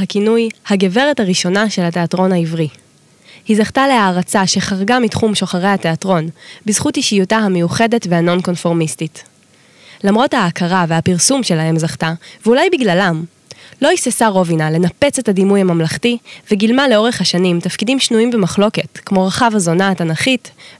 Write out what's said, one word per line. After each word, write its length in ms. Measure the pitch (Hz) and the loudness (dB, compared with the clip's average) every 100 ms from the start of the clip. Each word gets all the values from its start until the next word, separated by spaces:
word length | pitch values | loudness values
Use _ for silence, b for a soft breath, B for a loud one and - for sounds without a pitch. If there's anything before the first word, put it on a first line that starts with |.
הכינוי 480 | 190 202 214 233 226 - - | -4 0 0 0 0 -6 -4
"הגברת 520 | 196 190 202 285 277 | 0 2 2 0 0
הראשונה 500 | 196 185 180 196 220 | 0 0 0 0 0
של 120 | 190 | 0
התיאטרון 500 | 175 170 165 180 185 | -2 -2 -2 0 2
העברי". 360 | 180 165 165 156 - _ _ _ B B B - | 2 0 -2 -4 -6 _ _ _ B B B -2
היא 100 | 214 | 0
זכתה 300 | 208 269 269 | 2 2 2
להערצה 600 | 254 196 180 180 208 190 | 4 2 0 0 0 0
שחרגה 520 | 202 - 190 196 254 | -2 -2 -4 0 0
מתחום 360 | 226 - 220 196 | 0 0 -2 -2
שוחרי 320 | 185 180 190 | -2 -2 0
התיאטרון, 600 | 196 170 160 190 180 160 B B B 214 | 0 -2 -4 0 -2 -2 B B B -4
בזכות 320 | 208 294 294 | -2 -2 -2
אישיותה 400 | 247 202 185 220 | 0 0 2 2
המיוחדת 680 | 208 185 170 - 226 233 180 | 2 0 -2 0 0 0 0
והנון-קונפורמיסטית. 1120 | 170 170 180 180 175 175 170 160 - 160 - - _ _ B B B B B | 0 2 0 -2 -4 -2 0 -2 -4 -10 -12 -20 _ _ B B B B B
למרות 300 | 196 214 285 | 0 2 2
ההכרה 520 | 254 180 - 175 185 165 | 2 0 -2 -2 0 0
והפרסום 560 | 165 175 175 - 269 | 0 0 0 0 0
שלהם 360 | 226 165 160 160 | 0 -2 0 0
זכתה, 340 | 165 - 160 165 B B 214 | -2 -4 -6 -6 B B 0
ואולי 240 | 254 359 | 2 2
בגללם, 540 | 349 226 175 196 160 170 _ _ B B B | 2 2 2 2 -2 -6 _ _ B B B
לא 60 | 285 | 0
היססה 400 | 349 254 - 226 | 2 -2 0 2
רובינה 440 | 190 175 160 156 | 2 0 0 0
לנפץ 480 | 160 175 - 285 269 | 0 -2 0 0 0
את 100 | 233 | -2
הדימוי 320 | 190 196 202 | 0 2 2
הממלכתי, 560 | 190 170 160 - 240 240 B B - | 2 0 -2 -2 -2 -2 B B -4
וגילמה 360 | 214 220 254 277 | 0 2 2 2
לאורך 340 | 208 226 233 | 2 2 0
השנים 380 | 180 175 185 170 | -2 0 0 0
תפקידים 400 | 175 - 214 269 | -4 -4 -2 -2
שנויים 320 | - 226 240 | 0 0 2
במחלוקת, 680 | 233 175 - 208 185 - - - | 0 0 0 0 0 -8 -12 -2
כמו 200 | 196 190 | 0 0
רחב 260 | - 240 214 | 0 0 2
הזונה 360 | 170 165 196 | 0 0 0
התנכית 600 | 185 165 160 - 254 - - B B | 0 -2 -2 0 -2 -4 -20 B B